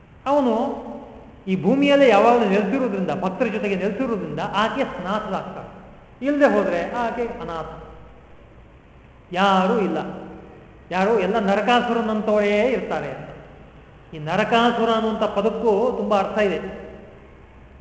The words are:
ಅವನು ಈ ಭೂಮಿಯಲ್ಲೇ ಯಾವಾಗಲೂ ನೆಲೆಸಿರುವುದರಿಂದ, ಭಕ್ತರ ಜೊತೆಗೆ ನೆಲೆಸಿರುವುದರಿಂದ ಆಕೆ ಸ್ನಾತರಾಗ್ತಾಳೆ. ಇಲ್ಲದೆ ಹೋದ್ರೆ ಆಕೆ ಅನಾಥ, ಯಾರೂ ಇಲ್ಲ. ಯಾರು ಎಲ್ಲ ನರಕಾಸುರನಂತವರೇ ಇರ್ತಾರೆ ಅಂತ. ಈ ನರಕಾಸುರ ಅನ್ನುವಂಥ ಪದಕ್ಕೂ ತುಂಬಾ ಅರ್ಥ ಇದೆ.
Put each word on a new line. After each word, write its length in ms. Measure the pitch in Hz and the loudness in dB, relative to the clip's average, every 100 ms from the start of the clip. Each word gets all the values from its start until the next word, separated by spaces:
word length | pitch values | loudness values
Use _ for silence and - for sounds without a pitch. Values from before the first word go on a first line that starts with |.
| - - 262 | -20 -10 0
ಅವನು 600 | 294 254 226 285 - - - - - - - 190 | 2 2 2 -2 -6 -10 -14 -16 -18 -20 -12 -4
ಈ 160 | 185 | 0
ಭೂಮಿಯಲ್ಲೇ 460 | 160 269 285 277 269 | 2 4 4 6 8
ಯಾವಾಗಲೂ 400 | 202 233 240 214 | 8 6 6 4
ನೆಲೆಸಿರುವುದರಿಂದ, 600 | 196 196 262 254 196 170 139 | 2 2 0 -2 -2 -2 -2
ಭಕ್ತರ 240 | 185 - 233 | -4 -2 -2
ಜೊತೆಗೆ 300 | 208 202 190 | -2 -2 -2
ನೆಲೆಸಿರುವುದರಿಂದ 640 | 196 - 262 214 160 147 202 196 | -2 -2 -4 -4 -6 -6 -4 0
ಆಕೆ 280 | 220 269 | 0 0
ಸ್ನಾತರಾಗ್ತಾಳೆ. 1000 | 254 - 175 208 202 180 - 151 - - - - - - 262 | -4 -4 -4 -4 -4 -6 -8 -12 -14 -16 -20 -20 -20 -8 -2
ಇಲ್ಲದೆ 320 | 294 277 208 | 4 4 4
ಹೋದ್ರೆ 340 | 190 170 - | 2 0 -2
ಆಕೆ 300 | 240 233 240 | -4 -4 -4
ಅನಾಥ, 600 | 233 - 170 165 156 - - - - - - - - - - - - - - - - | -6 -8 -10 -8 -10 -12 -18 -18 -20 -20 -20 -20 -20 -20 -20 -20 -20 -20 -20 -20 -8
ಯಾರೂ 480 | 175 196 190 185 233 | 2 4 4 4 2
ಇಲ್ಲ. 180 | 180 156 139 - - - - - - - - | 0 -2 -6 -10 -14 -16 -18 -20 -20 -20 -6
ಯಾರು 280 | 175 196 226 | 0 2 2
ಎಲ್ಲ 200 | 180 226 | 2 0
ನರಕಾಸುರನಂತವರೇ 1300 | 196 202 202 240 233 233 220 214 208 208 202 208 233 | 2 0 2 2 2 0 0 -2 0 2 2 2 2
ಇರ್ತಾರೆ 380 | 214 - 160 143 | 0 -2 -6 -6
ಅಂತ. 220 | 131 - - - - - - - - - 160 | -10 -14 -16 -20 -20 -20 -20 -20 -20 -18 -12
ಈ 40 | |
ನರಕಾಸುರ 680 | 151 185 214 233 240 233 233 | -4 -2 2 4 4 2 2
ಅನ್ನುವಂಥ 340 | 220 220 208 | 2 0 -2
ಪದಕ್ಕೂ 720 | 208 202 202 - 233 202 247 214 | -2 0 -2 0 2 2 2 -2
ತುಂಬಾ 200 | 202 208 | 0 0
ಅರ್ಥ 200 | 190 208 | 0 0
ಇದೆ. 200 | 202 160 190 - - - - - - - - - - - | 0 -2 -6 -12 -16 -18 -20 -20 -20 -20 -20 -20 -20 -20